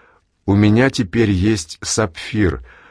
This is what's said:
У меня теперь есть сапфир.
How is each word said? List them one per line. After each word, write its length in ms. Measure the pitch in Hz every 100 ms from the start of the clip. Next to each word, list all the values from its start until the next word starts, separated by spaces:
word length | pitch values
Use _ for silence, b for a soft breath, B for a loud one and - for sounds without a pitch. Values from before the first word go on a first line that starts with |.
| b b _ _ -
У 80 |
меня 360 | 101 104 110 135
теперь 400 | - 98 117 110
есть 480 | 95 101 110 - -
сапфир. 840 | - - 110 - - 110 95 64 b b b